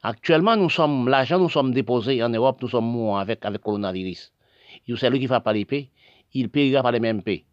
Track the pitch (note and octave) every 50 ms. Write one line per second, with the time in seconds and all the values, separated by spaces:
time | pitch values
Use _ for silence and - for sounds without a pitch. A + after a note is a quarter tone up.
0 | - G#2+ A2+ _ - - E3 D#3 F3+ A3 A3+ A3 F#3+ D#3+ - - D#3+ D3 D3 C3
1 | A#2+ B2+ C3+ C3+ C3 A2+ E3 F#3 F3+ E3 - D3+ C3+ C3 B2 C3 A#2+ A2 B2 A#2+
2 | G#2+ B2 C#3 A#2+ A2+ A#2+ A#2 A2+ A#2+ C3+ C3 - C3 A#2+ - A#2+ A2+ A2+ A#2+ A#2+
3 | A2+ G#2+ G2+ G2 G2 G2 A2+ G#2+ - G#2 G2+ G2+ _ G#2 G#2+ G2+ G2+ F#2+ F#2 F#2+
4 | F#2 F#2 F2+ - - - _ _ _ _ _ _ _ - - - _ - A#2+ A2+
5 | - B2 B2 C3+ B2+ A#2+ C3 A#2 - A2+ G#2+ G#2+ G2+ - C#3 C#3+ C#3 - _ _
6 | _ _ _ _ _ _ _ C3+ B2 G#2+ - D3 C#3+ C3+ C3 C#3 B2 B2 A#2+ A#2
7 | A2+ A2+ A2 G#2 F#2 A2 G2 - _ _